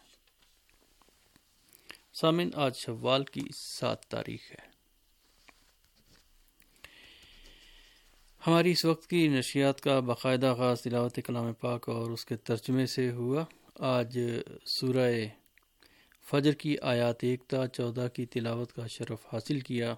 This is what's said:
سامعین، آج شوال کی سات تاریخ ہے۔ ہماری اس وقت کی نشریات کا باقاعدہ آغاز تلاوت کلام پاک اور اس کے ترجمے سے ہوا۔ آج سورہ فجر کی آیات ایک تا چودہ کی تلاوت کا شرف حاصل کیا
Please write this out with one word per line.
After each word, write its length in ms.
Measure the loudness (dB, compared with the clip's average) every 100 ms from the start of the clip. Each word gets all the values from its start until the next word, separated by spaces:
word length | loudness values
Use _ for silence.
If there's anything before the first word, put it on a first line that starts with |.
| _ _ _ _ _ _ _ _ _ _ _ _ _ _ _ _ _ -20 -20 -20 _
سامعین، 360 | -2 2 2 0 0
آج 200 | -2 -2
شوال 460 | -6 -4 0 0
کی 180 | 0 -8 -10 -10
سات 480 | -12 -4 -4 -4 -6
تاریخ 460 | -8 -6 -10 -14
ہے۔ 140 | -20 -20 _ _ _ _ _ _ _ _ -20 _ _ _ _ _ _ _ _ _ _ _ _ -20 -20 -20 -20 -20 -20 -20 -20 -20 -20 -20 _ _ _ _ _
ہماری 300 | 4 6 6
اس 120 | 4 4
وقت 220 | 2 0
کی 180 | 4 4
نشریات 540 | 4 2 2 2 2
کا 180 | 2 2
باقاعدہ 480 | 2 0 2 2 4
آغاز 340 | 4 2 2
تلاوت 380 | 0 0 0 -2 -4
کلام 280 | -4 -4
پاک 360 | -4 -4 -4 -4
اور 220 | -4 -4
اس 140 | -6 -6
کے 120 | -6
ترجمے 480 | -2 -2 0 0 0
سے 240 | 0 0
ہوا۔ 320 | 0 -2 -2 -2 -10 _ -6 0
آج 300 | 2 0 -2 -2 -2 -6 -12 -8
سورہ 440 | -4 0 2 2 2 -2 -8 _ _ _ _ -20 _ _ _ -2
فجر 280 | 2 4
کی 220 | 2 0 -2
آیات 420 | 0 2 2 2
ایک 200 | -2 -2 -2
تا 200 | -2 -2
چودہ 400 | -2 -4 -2 -4
کی 120 | -4 -6
تلاوت 480 | -4 -2 -4 -6
کا 120 | -8 -10
شرف 380 | -8 -8 -8 -8
حاصل 260 | -8 -4 -4
کیا 340 | -2 -2 -2